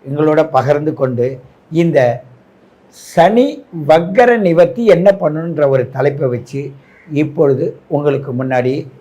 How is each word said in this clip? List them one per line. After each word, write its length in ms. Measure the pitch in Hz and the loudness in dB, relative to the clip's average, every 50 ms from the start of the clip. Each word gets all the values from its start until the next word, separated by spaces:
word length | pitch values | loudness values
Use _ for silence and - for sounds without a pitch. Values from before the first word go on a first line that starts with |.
| _ 135 | _ -8
எங்களோட 380 | 139 143 156 156 151 156 151 156 | -2 0 0 2 2 2 0 2
பகிர்ந்து 460 | - 131 120 139 147 147 151 156 147 | 0 0 2 2 0 0 -2 -4 -2
கொண்டு, 460 | - 139 127 123 117 120 131 135 135 - - _ _ _ _ | -2 -4 -4 -2 -2 -4 -4 -4 -8 -18 -20 _ _ _ _
இந்த 520 | 160 165 170 170 147 143 123 120 117 - - - - _ _ _ _ _ _ _ _ _ _ _ _ | -2 0 0 2 2 2 2 2 -2 -4 -10 -20 -20 _ _ _ _ _ _ _ _ _ _ _ _
சனி 720 | - - - - 175 165 190 220 240 269 285 302 294 - _ - 165 147 | -20 -20 -4 0 2 2 4 4 2 2 0 -2 -10 -18 _ -12 -8 2
வக்கர 500 | 147 156 170 175 180 190 240 247 247 240 | 2 2 2 2 0 2 2 4 4 2
நிவர்த்தி 500 | 226 202 175 165 165 170 160 - 233 233 | 2 2 0 4 2 2 2 0 0 2
என்ன 300 | 214 175 165 180 202 190 190 | 4 4 6 4 2 2 2
பண்ணுன்ற 480 | 185 156 151 156 165 170 165 151 147 139 | -2 -4 -4 -4 -8 -6 -2 0 0 0
ஒரு 220 | 135 127 123 131 | 2 0 -2 -4
தலைப்பை 380 | - 135 135 143 139 143 151 127 | -4 -2 -2 -2 -2 -2 -4 -4
வச்சு 440 | 120 110 - - - 139 143 139 139 - _ _ _ _ _ 165 | -4 -6 -8 -10 -10 -10 -10 -10 -16 -18 _ _ _ _ _ -6
இப்பொழுது 680 | 151 143 151 151 - 160 156 139 135 135 160 214 - - _ | -4 -4 -2 -2 0 0 2 2 2 0 -2 -6 -8 -12 _
உங்களுக்கு 460 | _ 160 143 147 147 139 120 - 143 | _ -6 -2 -2 -2 -2 -2 -6 -8
முன்னாடி 560 | 120 123 131 131 131 127 123 127 135 156 160 - - - | -8 -6 -4 -2 -2 -2 -2 -2 -4 -4 -8 -12 -20 -20